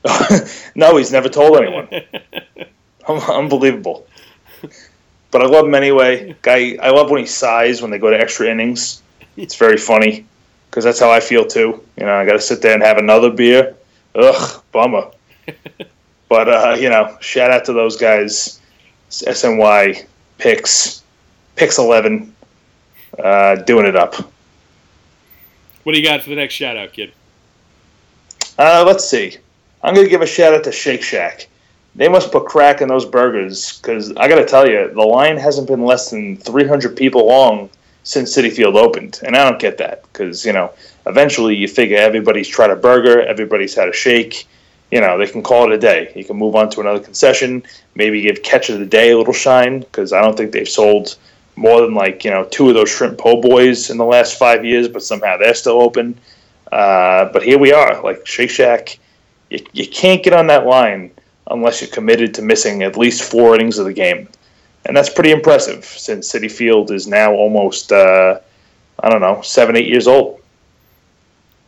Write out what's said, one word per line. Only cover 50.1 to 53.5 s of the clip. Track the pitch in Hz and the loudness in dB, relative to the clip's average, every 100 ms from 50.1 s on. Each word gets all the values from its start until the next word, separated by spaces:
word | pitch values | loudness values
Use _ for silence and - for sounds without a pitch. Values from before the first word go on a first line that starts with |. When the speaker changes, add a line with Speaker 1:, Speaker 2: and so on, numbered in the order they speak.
Speaker 1:
I | 95 | 0
don't | 110 110 | 0 0
think | 107 | -6
they've | - 101 | -6 -6
sold | - 104 104 98 - _ _ _ - | 0 2 2 -2 -16 _ _ _ -2
more | 110 117 | 4 4
than, | 113 | 2
like, | 107 98 92 | -2 -4 -4
you | 110 | -6
know, | 95 | -4
two | 92 - 135 | -6 0 2
of | |
those | 113 104 | 4 0
shrimp | - 123 - | -2 -6 -2
po' | 117 120 | 0 2
boys | 123 | 4